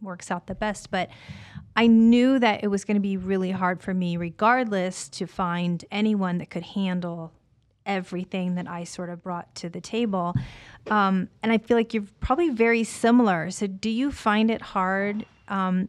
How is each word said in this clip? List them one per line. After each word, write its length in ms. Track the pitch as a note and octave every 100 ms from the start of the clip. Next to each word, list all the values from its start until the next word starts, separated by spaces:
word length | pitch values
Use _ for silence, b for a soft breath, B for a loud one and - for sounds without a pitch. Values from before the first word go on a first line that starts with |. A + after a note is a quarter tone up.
works 300 | G3 F3 -
out 160 | F3 -
the 80 |
best. 360 | F#3+ G#3+ G3 -
But 200 | F#3+ E3+ B B B B B - -
I 100 | A#3
knew 520 | A3+ A3+ A#3+ B3+ C4+
that 260 | A#3 G3+
it 40 | G#3
was 160 | G3 -
gonna 140 | G#3
be 180 | G3 F#3+
really 320 | F#3 F#3+ F#3
hard 320 | F#3 F#3 F3+
for 100 | -
me 240 | F#3 F3 E3+
regardless 920 | E3+ - G#3+ B3+ A3+ G3 F#3 - -
to 160 | - F3
find 580 | - F3+ F3 F3 E3+ -
anyone 480 | G3+ A3 G#3 F#3 F3
that 100 | D3+
could 140 | F3
handle 720 | - G3+ F#3 F3+ F3 E3+ E3 _ _ _ _ _
everything 680 | - F#3+ F3+ F3+ F#3 F#3+ F3+
that 140 | F3+ F3+
I 160 | F3
sort 260 | E3+ - F3
of 120 | F3
brought 280 | F#3 F3 - -
to 120 | E3+
the 120 | F3
table. 540 | - A3+ A#3 F#3+ F3 F3 B B B B -
Um, 400 | G#3+ G3 F#3 - -
and 80 | A3
I 80 | A3
feel 180 | - A#3
like 160 | A3+
you're 120 | A3 G3+ -
probably 300 | - C#4 E4+
very 340 | A3+ A#3 A#3
similar. 640 | A3 - A#3 B3 A3 E3+ E3+
So 160 | - G3+
do 240 | F#3+ A3
you 220 | A3+ C#4
find 400 | C4+ G#3+ G#3 A3+
it 100 | A3
hard? 640 | - G3+ F#3 G3 G3+ G#3 - _ -
Um, 400 | G3 F#3 F3+